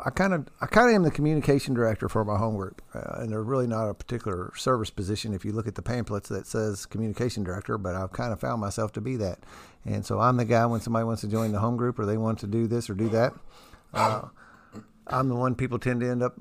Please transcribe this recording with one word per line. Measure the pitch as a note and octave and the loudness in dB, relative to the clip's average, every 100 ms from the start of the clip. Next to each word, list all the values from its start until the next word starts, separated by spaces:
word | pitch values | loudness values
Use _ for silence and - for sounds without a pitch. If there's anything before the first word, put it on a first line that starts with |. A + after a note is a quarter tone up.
| - | -2
I | |
kinda, | - F#3+ F3 C3 - | 0 2 0 -4 -8
I | B2 | 2
kinda | G#3 A#3+ | 6 8
am | G#3+ | 8
the | D#3+ | 4
communication | - D3+ D#3 D3 C#3+ C#3+ | 4 2 2 4 2 2
director | B2 A2+ G#2+ G#2+ | 2 2 0 -2
for | A2 | 0
my | G#2 G2+ | 0 0
home | A2+ G#2 | 0 -2
group, | F#2+ - - | -6 -10 -14
uh, | - - - | -10 -8 -6
and | A2+ | -6
they're | G#2+ | -4
really | G#2+ C3+ B2 | -2 0 0
not | A2 A2 | 0 -2
a | F#2+ | -4
particular | - A#2+ A2 F2+ F2+ - | -6 -6 -4 -4 -6 -4
service | - B2 G#2 | 0 2 0
position. | - F#2+ G#2 G#2+ | -4 -4 -2 -4
If | G2 | -4
you | G#2 | -4
look | G#2+ G#2+ | -4 -4
at | |
the | F#2 | -6
pamphlets | F2+ A#2+ A2 G#2 - | -4 -2 -2 -4 -4
that | G#2 - | -8 -4
says | A2+ G#2+ G2 - | -2 -2 -2 -6
communication | G#2 A2 G#2 B2 A2 | -4 -4 0 -2 -2
director, | F2+ F#2 - E2+ | -4 -4 -4 -4
but | F#2 F2+ | -2 -4
I've | F#2+ | -4
kinda | - A#2+ G#2 | -4 -4 -2
found | B2+ A#2+ | -2 -2
myself | G2+ G#2+ G#2+ | -2 -2 -4
to | - | -4
be | A2 B2+ | -4 -2
that. | F#2+ - - - - - - | -2 -4 -14 -20 -20 -12 -4
And | G#2 G#2 | -4 -2
so | G#2 | 2
I'm | A#2+ B2 | 4 4
the | A2+ | 4
guy | A#2 A#2 | 4 4
when | A#2 | 0
somebody | A#2 A2+ A2+ | 0 0 0
wants | A2 | -2
to | G#2+ | -2
join | A2 A2+ | 0 0
the | G#2 | 0
home | A2+ B2 | 0 0
group | B2 B2 | 0 0
or | G#2 | 0
they | A2 | 0
want | A2 A2 | 0 -2
to | G#2 | -2
do | A2+ A2+ | 0 2
this | A#2+ A2+ | 0 -2
or | |
do | G2 A2+ | -2 2
that, | A2 B2 - - - - - - | 4 2 0 -18 -20 -20 -20 -8
uh, | A#2+ A2 A2 - - - - - - - - - | 0 2 2 -6 -18 -20 -20 -18 -18 -18 -18 -4
I'm | C3 C3 | 0 2
the | B2 | 2
one | B2+ A#2 | 2 2
people | B2+ A#2 | 0 0
tend | C3 A#2+ | 0 2
to | B2 | 2
end | B2 | 2
up, | B2 - | 0 -2